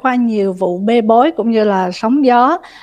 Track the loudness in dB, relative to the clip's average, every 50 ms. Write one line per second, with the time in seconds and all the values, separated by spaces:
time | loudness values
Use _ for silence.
0 | -4 -2 -2 0 -2 -2 -2 -2 -2 -2 -2 -4 -4 -4 -4 -4 -2 0 0 0
1 | 2 2 2 4 2 2 0 -2 -4 -2 0 0 0 0 0 0 -2 -4 -6 -4
2 | -2 -2 0 2 2 2 4 4 2 2 0 -2 -6 -14 -20 -20